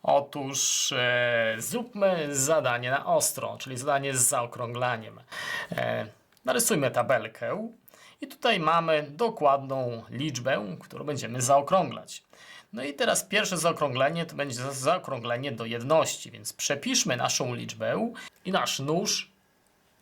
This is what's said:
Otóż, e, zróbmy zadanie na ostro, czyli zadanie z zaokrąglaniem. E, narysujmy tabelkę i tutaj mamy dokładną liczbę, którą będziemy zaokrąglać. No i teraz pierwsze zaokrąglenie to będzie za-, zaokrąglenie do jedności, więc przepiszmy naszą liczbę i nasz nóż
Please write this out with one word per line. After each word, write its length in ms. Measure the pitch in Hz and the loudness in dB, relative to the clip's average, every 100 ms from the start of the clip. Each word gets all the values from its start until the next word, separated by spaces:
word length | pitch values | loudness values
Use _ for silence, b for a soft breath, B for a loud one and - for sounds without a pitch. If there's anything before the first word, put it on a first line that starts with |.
| - | 4
Otóż, 840 | 143 139 147 135 131 - - - | 2 2 -6 -6 -2 0 0 0
e, 600 | 135 123 123 123 120 113 113 | 2 2 4 4 2 2 0
zróbmy 680 | 113 220 240 208 196 180 147 | -4 -4 -6 0 2 2 0
zadanie 600 | 143 135 160 127 120 123 | 0 2 4 4 0 0
na 160 | 135 - | 0 2
ostro, 500 | 165 - - 113 110 | 2 2 -2 -8 -8
czyli 180 | - 127 | -10 -6
zadanie 380 | 139 143 139 | 0 0 2
z 140 | 131 123 | 2 2
zaokrąglaniem. 920 | 135 120 - 120 120 123 117 110 110 - B B B B | 2 -2 -6 -6 -2 -2 -2 -6 -18 -14 B B B B
E, 340 | - 120 117 107 - _ _ | -2 -2 -2 -6 -12 _ _
narysujmy 460 | - 127 - 202 131 | 0 2 2 2 2
tabelkę 800 | 123 110 117 110 - 117 165 226 - - B B B | 0 2 2 0 -8 -6 -4 -6 -12 -20 B B B
i 60 | 277 | -16
tutaj 340 | - 247 208 | -2 2 2
mamy 420 | 156 170 165 156 | 4 4 4 2
dokładną 1000 | 147 147 233 - 147 139 135 135 123 117 113 | 0 -2 -2 4 4 4 2 -4 -2 -4 -8
liczbę, 680 | 117 151 123 123 156 208 170 | -6 -4 -2 0 0 -2 -10
którą 240 | - - | -12 -10
będziemy 380 | 143 139 113 123 | -6 -6 -4 -2
zaokrąglać. 800 | 123 139 143 185 151 - - - _ B B B B | 6 6 6 2 2 -4 -12 -16 _ B B B B
No 120 | 220 | -10
i 100 | 277 | -8
teraz 300 | 269 233 180 | 0 2 2
pierwsze 340 | - 196 196 180 | 2 0 0 2
zaokrąglenie 680 | 165 165 147 127 135 165 165 | 0 2 0 4 2 2 -6
to 100 | 151 | -4
będzie 180 | 143 | -6
za-, 180 | 117 131 | -4 -6
zaokrąglenie 800 | 135 135 180 - 131 113 120 139 | -2 0 0 -2 -6 -2 -2 -4
do 120 | 120 | -6
jedności, 680 | 113 117 123 160 139 - - | -6 -4 4 4 4 -2 -10
więc 220 | 110 107 | -12 -14
przepiszmy 640 | - - 139 247 262 185 123 | -6 -2 -2 0 0 0 0
naszą 380 | 127 - 127 | 0 0 -2
liczbę 580 | 120 117 110 110 151 233 240 B _ | -4 -8 -4 -2 0 -2 -6 B _
i 80 | - | -2
nasz 260 | 190 123 - | 0 0 -2
nóż 520 | 139 160 208 - - _ _ _ _ _ _ _ | 0 0 0 -2 -4 _ _ _ _ _ _ _